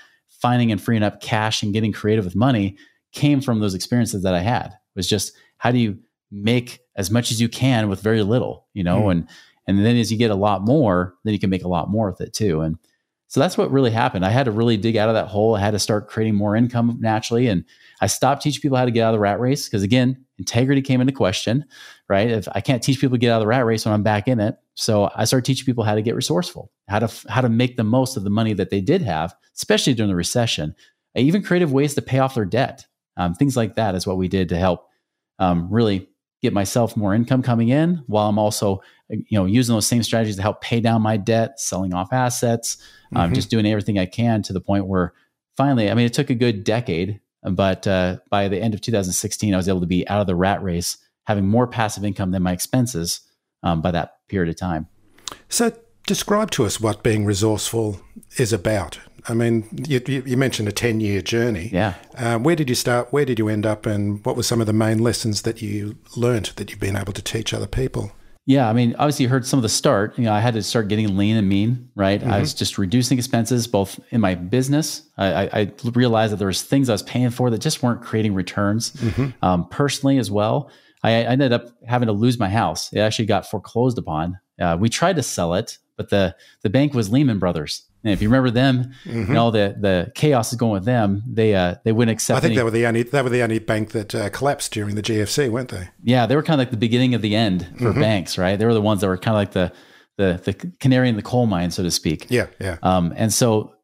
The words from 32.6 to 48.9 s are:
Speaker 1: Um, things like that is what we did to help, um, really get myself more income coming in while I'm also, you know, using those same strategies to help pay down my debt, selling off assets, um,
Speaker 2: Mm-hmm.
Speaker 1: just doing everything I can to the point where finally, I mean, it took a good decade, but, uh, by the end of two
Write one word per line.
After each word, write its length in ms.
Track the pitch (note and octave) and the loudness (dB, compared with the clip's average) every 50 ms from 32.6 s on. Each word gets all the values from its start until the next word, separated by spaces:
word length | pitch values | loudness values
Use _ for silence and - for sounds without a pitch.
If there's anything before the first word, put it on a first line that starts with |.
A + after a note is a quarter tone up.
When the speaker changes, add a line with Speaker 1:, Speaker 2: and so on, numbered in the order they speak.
| C3+ - - - - _ _ _ _ _ - | 0 -2 -4 -12 -20 _ _ _ _ _ -6
Speaker 1:
Um, 180 | - F2+ F2 E2+ | -4 -2 -2 0
things 220 | - C#3+ C#3 B2 | 0 0 2 2
like 200 | B2 A2+ G2+ - | 0 0 -2 0
that 180 | - A2+ G#2 F#2 | -2 -2 -2 -2
is 120 | F#2 - G#2 | -2 -4 -4
what 80 | F#2 | -2
we 100 | F#2 F#2 | -2 -2
did 220 | F2+ F#2 F#2+ F#2 D#2+ | 0 0 0 0 0
to 80 | F2+ | 0
help, 320 | E2+ F#2 F#2 F2 - - _ _ _ _ _ _ _ _ _ _ - | 0 2 2 0 0 -6 _ _ _ _ _ _ _ _ _ _ -2
um, 300 | F#2 F2+ F2 E2+ E2+ F2+ | 0 2 2 0 0 0
really 380 | G2+ A#2 A#2+ G#2+ G2 F#2+ F#2+ - _ _ _ _ _ - | 0 2 2 2 2 -2 -4 -8 _ _ _ _ _ -4
get 140 | - B2 - | -2 0 0
myself 420 | G2+ G2 F#2+ - B2+ A#2 G#2 - | 0 -2 0 0 0 0 0 0
more 180 | A#2 G#2 G2 G2 | -2 0 0 0
income 280 | A2+ A#2+ A#2+ C3+ B2+ B2 | 0 0 0 0 0 2
coming 260 | B2+ A#2+ A2+ A#2 A#2 | 2 2 2 2 2
in 340 | B2+ D3 D#3+ E3+ F3+ E3 C3+ | 2 2 2 0 0 -4 -4
while 200 | - G#2 G#2+ G#2 | -2 0 0 2
I'm 120 | G#2+ G#2 G#2+ | 2 2 2
also, 420 | G#2+ G#2+ G#2 - A2 G2+ G2 F#2+ - - _ _ _ - | 0 0 0 0 -2 -2 -2 -2 -6 -14 _ _ _ -10
you 280 | A2 G#2 - - A2+ G2+ | -10 -10 -6 -2 0 0
know, 60 | F#2 | 2
using 300 | F#2 G2+ B2+ B2+ A#2 A#2 | 2 2 2 2 2 0
those 120 | G#2+ G2+ | 0 0
same 160 | - B2 A#2+ A2+ | 0 0 0 0
strategies 340 | - - A2+ A2+ G#2+ G#2+ | 0 0 0 0 -2 -2
to 60 | F#2+ G2 | -2 -2
help 200 | G#2+ G2 - - | -2 -2 -2 -4
pay 180 | - A#2+ A#2 | -2 -2 0
down 220 | G#2+ A#2+ A2+ A2+ A2 | 2 2 2 2 2
my 160 | G#2+ A2 A2 | 2 0 0
debt, 420 | F#2 - A2+ A2+ A2+ A2 - - | 0 2 2 2 2 -2 -4 -8
selling 320 | - - - F2+ F#2+ F#2+ F2+ | -8 -6 -4 -4 -4 -4 -4
off 200 | F2+ F#2 - B2+ | -4 -4 -2 -2
assets, 680 | B2+ B2+ B2 A#2+ - - A#2+ A#2 A#2 - - - - - - - - _ - - | 0 0 0 -2 0 0 0 0 0 -2 -6 -8 -10 -12 -20 -20 -20 _ -6 -2
um, 100 | F2 F2 | 0 0
Speaker 2:
Mm-hmm. 100 | E2+ A#2 | 2 2
Speaker 1:
just 160 | C3 C3+ - | 0 0 0
doing 160 | - A2+ G#2 | 0 0 2
everything 320 | G#2 A2 G#2 G2+ - G#2 G2 | 2 0 0 -2 -2 0 0
I 80 | F#2 | 0
can 340 | F2+ - - A#2 A#2+ A2+ A2 G2 | -2 -2 -2 0 0 2 0 -2
to 120 | - G2 | -4 -6
the 60 | F#2 | -6
point 260 | - - G2+ G2+ G2 | -2 -2 -2 -2 0
where 260 | F#2 F#2+ F#2 F2 F2 - _ _ _ _ _ _ _ _ | 0 0 0 0 -2 -4 _ _ _ _ _ _ _ _
finally, 340 | - C3+ C#3+ C3+ A#2 G#2+ G2+ | 0 0 2 2 2 2 2
I 40 | G#2 | 2
mean, 120 | A#2 A#2+ | 2 2
it 80 | A#2+ A#2 | 0 0
took 160 | - C#3+ - | 0 -2 0
a 40 | C3+ | 0
good 300 | A2+ B2 A#2+ A2+ G2+ G2+ | 0 2 0 0 -2 -2
decade, 560 | - G#2+ A#2 A#2+ - F2 D#2+ F#2 F#2+ G#2 G2+ _ _ _ _ - | -2 -2 -2 0 -2 -2 -2 -2 -4 -6 -10 _ _ _ _ -6
but, 440 | G2 F#2 F2 G2 F#2+ F#2+ F#2 - | -4 0 2 2 2 2 0 0
uh, 320 | G#2+ F#2+ F#2 F2+ F2+ F#2 - _ - | 0 2 2 2 0 -2 -4 _ -4
by 180 | - G2+ G2+ G2 | -2 0 0 0
the 100 | G2 F#2 | -2 -2
end 140 | G#2+ A2+ G#2 | -2 -2 -4
of 80 | F#2+ | -4
two 120 | - - | -4 -2